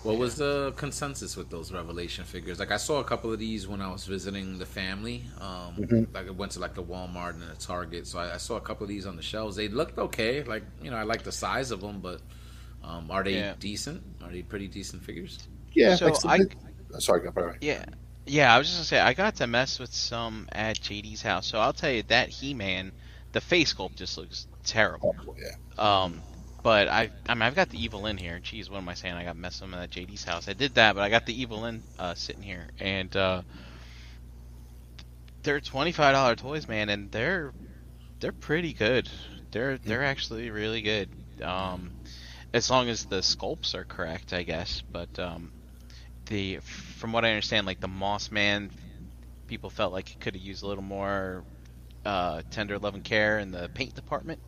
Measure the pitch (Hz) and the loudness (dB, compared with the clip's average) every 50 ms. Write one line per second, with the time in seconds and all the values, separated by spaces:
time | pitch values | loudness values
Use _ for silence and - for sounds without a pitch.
0 | - 110 107 113 127 123 113 131 147 143 143 143 139 135 123 - - 139 - - | 2 2 2 4 4 2 2 0 0 2 2 2 0 -2 -2 -4 -6 -6 -4 -4
1 | 151 139 139 - 107 90 - 98 87 - 90 85 82 85 92 90 85 82 85 85 | -4 -4 -6 -6 -8 -8 -6 -8 -8 -8 -8 -8 -8 -6 -6 -6 -6 -4 -4 -4
2 | 87 82 - - 90 - - 90 82 87 87 85 98 95 104 107 - - 156 143 | -4 -4 -6 -8 -8 -8 -8 -8 -6 -6 -4 -4 0 0 0 0 2 2 2 0
3 | 120 - 123 110 - 117 113 107 110 110 110 107 92 95 104 98 98 95 92 95 | 2 0 -2 -2 0 -2 -2 -2 -2 -2 -4 -4 -4 -6 -6 -6 -4 -6 -6 -6
4 | 90 92 95 95 87 98 98 98 95 95 92 92 90 90 - 104 95 92 95 98 | -6 -4 -6 -4 -4 -4 -4 -4 -6 -6 -6 -8 -8 -8 -6 -4 -4 -4 -4 -4
5 | 104 117 120 120 120 120 - - 98 98 92 90 90 87 87 92 104 82 117 113 | -4 -6 -6 -6 -8 -10 -12 -10 -10 -8 -8 -8 -8 -8 -4 -4 2 6 6 6
6 | 113 - - 98 90 92 95 92 101 95 - 90 90 85 - 95 90 85 90 90 | 6 4 0 -8 -8 -6 -6 -6 -6 -6 -4 -6 -6 -6 -6 -6 -8 -6 -6 -8
7 | 90 90 90 87 87 87 85 85 87 82 80 78 - - 92 90 90 82 82 85 | -8 -8 -6 -6 -6 -6 -6 -8 -10 -12 -12 -12 -8 -6 -4 -4 -4 -4 -6 -8
8 | 85 - - 90 87 87 85 90 - - 117 104 - - 110 - 107 101 101 101 | -8 -6 -6 -4 -4 -4 -4 -6 -4 -4 -4 -4 -4 -6 -6 -6 -4 -6 -4 -6
9 | 90 98 92 82 87 - - 107 110 110 98 92 107 107 101 123 165 175 - - | -6 -8 -8 -8 -8 -6 -4 -4 -4 -4 -2 -2 -2 -2 0 0 -2 -2 0 -2
10 | 202 175 - - 113 113 127 147 143 120 110 110 98 - - 62 73 78 - 113 | -2 -2 0 2 2 2 2 2 0 -2 -4 -4 -6 -8 -14 -12 -10 -6 -4 -4
11 | 107 107 113 110 - 101 92 - - 95 95 117 135 123 117 95 92 104 104 98 | 0 0 0 0 -2 -4 -6 -2 0 0 2 0 0 -2 -4 -4 -4 -6 -6 -6
12 | 87 90 90 - - - - - - - - - - - - - - - 82 85 | -6 -6 -8 -8 -12 -14 -16 -16 -16 -16 -16 -16 -16 -16 -16 -14 -12 -10 -10 -8
13 | 82 80 87 98 98 98 98 95 101 101 92 - - 101 104 98 - 139 151 - | -8 -2 0 2 2 2 2 0 0 -2 -4 -6 -6 -6 -6 -4 -6 -6 -8 -8
14 | - 98 - - - 87 87 90 87 - 107 101 98 95 - 104 95 - - 92 | -10 -14 -14 -14 -12 -10 -8 -8 -8 -6 -6 -6 -6 -6 -8 -8 -8 -8 -10 -10
15 | - - 110 160 185 165 - - - - - - - - - - 233 214 180 175 | -10 -10 -10 -8 -8 -10 -10 -12 -14 -14 -14 -16 -16 2 8 10 10 10 10 10
16 | 170 160 156 143 - - - 185 196 190 - - - - - - - - - - | 8 6 6 6 6 8 8 8 8 6 2 -10 -14 -14 -16 -16 -16 -12 -6 -4
17 | - - 98 87 87 90 87 92 87 85 82 - - 151 139 85 - - - - | 4 6 6 6 4 2 0 0 0 0 -2 -4 -2 -2 -2 -2 -4 -10 -12 -14
18 | - - - - - - 139 151 143 123 113 123 143 156 180 175 160 - 160 127 | -16 -16 -16 -16 -8 2 6 8 10 12 12 10 10 6 0 -2 0 4 6 8
19 | 90 110 131 - 190 220 214 - 143 120 117 120 131 131 - - 127 120 - - | 8 8 8 6 4 2 4 2 0 4 4 4 4 4 0 -6 -6 -6 -4 -4
20 | - - 120 117 117 113 110 110 95 - - - 107 110 107 - - - 104 104 | -2 -2 -2 -2 -2 -2 -4 -6 -8 -8 -4 -2 0 0 0 -2 -4 -4 -6 -6
21 | 104 107 107 107 - 113 98 90 - - - 113 107 127 151 - - 156 131 113 | -6 -8 -10 -4 0 0 0 2 0 0 2 4 4 4 4 2 0 2 2 2
22 | 101 - 113 120 123 - - - - 139 143 123 101 98 92 92 92 95 - - | 2 6 6 6 6 4 -2 -6 -6 -4 -4 -2 -2 -2 0 -2 -2 -6 -8 -12
23 | - - - - - - - 117 - - 175 175 151 - - - 98 90 - - | -16 -16 -16 -16 -16 -2 -2 -2 2 4 6 6 6 6 2 -2 -4 -6 -6 -6
24 | 92 90 - - - - - - - - - - - - - 110 107 95 87 85 | -8 -6 -6 -8 -8 -10 -10 -12 -12 -12 -14 -6 -6 -2 4 6 6 4 4 2
25 | - - - - - - - - - - - - - - - - 107 104 101 95 | 2 2 2 0 -4 -12 -10 -10 -10 -10 -10 -12 -16 -12 -2 4 6 6 8 8
26 | 95 90 85 78 80 - - - - - - - - 120 110 104 101 - - 104 | 6 2 0 -6 -10 -12 -14 -14 -14 -14 -14 2 6 8 10 10 8 8 6 4
27 | 113 110 - - - - 120 120 113 120 135 180 185 - - - 117 117 107 101 | 2 2 -2 -8 0 0 2 4 4 4 6 4 2 2 2 -4 -4 -4 -4 -4
28 | 98 107 107 92 92 85 85 87 - - - 113 98 82 98 98 95 87 87 - | -4 -2 -4 -4 -4 -6 -6 -6 -8 -8 -8 -8 -10 -8 -6 -6 -6 -6 -6 -6
29 | - 92 87 87 87 87 85 82 87 90 - - 95 95 92 90 90 85 - 90 | -6 -6 -4 -4 -4 -6 -6 -6 -6 -8 -8 -8 -10 -8 -8 -8 -8 -8 -8 -8
30 | 90 92 101 101 - - 85 85 85 - 101 95 131 143 117 127 113 107 101 95 | -8 -8 -10 -10 -4 -2 -2 -2 -2 -4 -2 0 0 4 8 8 8 8 8 6
31 | 101 101 110 117 113 - 117 123 131 117 113 107 113 117 113 110 - - - - | 4 6 6 6 4 4 -4 -4 -4 -4 -4 -4 -4 -4 -6 -6 -10 -14 -10 -6
32 | 87 90 85 - - - - - 101 101 92 90 85 - - - 95 98 98 98 | -4 -4 -4 -4 -6 -8 -8 -10 -10 -10 -10 -10 -10 -12 -10 -4 -2 0 0 0
33 | 92 92 - 101 95 92 92 92 90 - - - - - - - - - - - | -2 0 2 2 4 4 4 2 -2 -6 -12 -16 -16 -14 -16 -16 -16 -16 -16 -16
34 | - - - - - - - - - - - - - - - - - - - - | -16 -16 -16 -16 -16 -16 -16 -16 -16 -16 -16 -16 -16 -16 -18 -18 -18 -18 -16 -16
35 | - - - - - - - - - 147 143 147 143 - - 135 143 170 165 - | -16 -16 -16 -18 -18 -16 -16 -6 0 0 0 0 0 -4 -2 0 0 0 4 6
36 | 151 139 135 135 135 123 117 - 113 127 147 156 - - 113 107 107 104 104 101 | 8 8 10 10 8 6 6 4 0 -6 -6 -6 -4 -2 0 0 2 2 2 0
37 | 101 101 - 110 117 147 190 185 156 135 120 - - - - - - - - - | 0 -2 -2 0 2 2 2 0 -2 -4 -8 -12 -14 -14 -16 -16 -16 -18 -16 -16
38 | - - - - - - - - - - 147 160 180 160 - - 107 107 127 123 | -18 -16 -12 -4 -4 -4 -4 -4 0 2 2 2 2 0 0 4 4 6 6 6
39 | - - - - - - - - - - - 101 120 139 135 131 - 107 107 120 | 4 2 -4 -12 -12 -12 -12 -14 -14 -6 -2 0 0 0 0 -2 -2 -2 0 2
40 | 139 139 135 - - - 113 110 117 120 107 107 104 110 110 113 107 107 107 107 | 2 2 0 0 -2 -4 -4 -6 -6 -4 -2 -2 0 0 0 0 2 2 2 2
41 | 95 - - - - - - - - 80 92 92 95 92 92 90 90 90 90 - | 2 0 -6 -14 -16 -16 -10 -6 -4 -2 0 0 0 -2 -2 -4 -8 -10 -12 -12
42 | - - - - - - - - - - - 123 117 - 123 131 123 120 117 107 | -14 -16 -16 -14 -14 -16 -16 -16 -16 0 0 2 4 6 6 6 6 4 0 -2
43 | - - - 95 92 - - - - 101 143 - - - - 92 92 - - - | -2 -2 -2 0 2 2 2 2 0 -4 -4 -2 -4 -4 -4 -4 -6 -8 -6 -6
44 | 90 82 82 - - - 95 90 87 87 82 80 90 - - - - - - 87 | -4 -4 -4 -6 -6 -4 -4 -2 -2 -2 -2 -2 -2 -4 -4 -6 -8 -8 -8 -8
45 | 87 - - - 92 87 85 85 85 85 - - - - - - - - - - | -8 -6 -6 -6 -6 -6 -6 -8 -10 -12 -14 -16 -18 -18 -18 -18 -18 -18 -16 -16
46 | - - - - - - 110 101 98 95 92 78 - - - - - - - - | -16 -16 -16 -14 -8 -4 -2 -2 -2 -2 -4 -6 -8 -10 -12 -12 -12 -12 -12 -8
47 | - 113 113 117 117 113 110 104 101 - - 110 101 95 92 - - 95 95 95 | -6 0 2 4 6 6 4 4 2 2 2 2 2 2 -2 -4 -4 -6 -4 -2
48 | 95 98 101 101 - - - 104 101 104 101 104 101 95 - - - - - - | 0 0 0 0 -2 -2 0 2 4 4 4 2 0 -4 -10 -12 -14 -14 -14 -14
49 | - - - - - - - - - - 120 107 - 98 - - 110 95 90 95 | -14 -14 -14 -16 -16 -16 -18 -18 -12 -10 -10 -8 -8 -10 -2 0 0 0 0 -2
50 | 95 - - - - 120 98 92 92 98 95 - 101 98 101 98 98 98 98 98 | -6 -8 -12 -8 -6 -6 -6 -6 -8 -10 -10 -8 -6 -6 -4 -4 -4 -6 -4 -4
51 | 98 98 98 98 95 95 90 90 - - - - - - - - - - - - | -2 0 0 0 -2 -4 -6 -8 -10 -14 -16 -18 -18 -18 -18 -18 -18 -18 -18 -6
52 | - 107 101 95 90 87 78 82 82 - - - 107 101 101 101 101 104 98 98 | -2 0 2 2 2 2 0 -2 -6 -8 -4 -4 -2 -2 -2 -2 -2 -2 -4 -4
53 | - - 117 107 107 107 107 107 101 98 92 87 87 - - - 139 120 - - | -4 2 4 6 6 6 4 2 0 -2 -4 -6 -6 -6 -4 -4 -4 -4 -6 -12
54 | 117 - 151 135 135 160 160 - - | -6 -4 -4 -4 -4 -6 -10 -10 -12